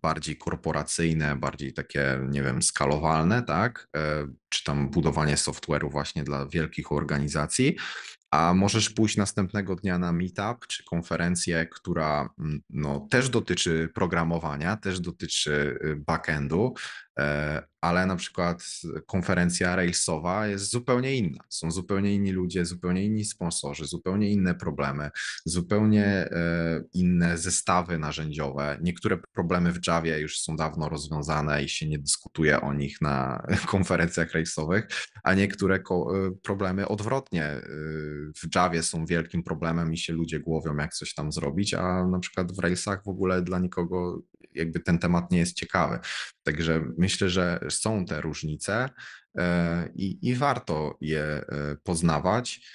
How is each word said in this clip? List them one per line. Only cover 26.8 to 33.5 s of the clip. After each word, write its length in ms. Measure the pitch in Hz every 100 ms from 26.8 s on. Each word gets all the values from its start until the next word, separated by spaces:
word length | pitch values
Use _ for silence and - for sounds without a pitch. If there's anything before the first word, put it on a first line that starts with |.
| -
inne 440 | 90 90 90 85 85
zestawy 600 | 87 87 - 90 87 82
narzędziowe. 800 | 76 76 78 73 71 69 71 71
Niektóre 360 | 85 87 107 92
problemy 540 | - - 87 90 87
w 160 | 87 87
Javie 320 | 85 80 78
już 200 | 76 -
są 160 | - 78
dawno 340 | 78 78 76
rozwiązane 760 | 76 73 78 73 76 73 73
i 60 | 73
się 180 | - 78
nie 120 | 76
dyskutuje 600 | 71 - - - 78 73
o 120 | 71
nich 280 | 71 69 -
na 440 | 76 69 65 64
<laughs> 200 | -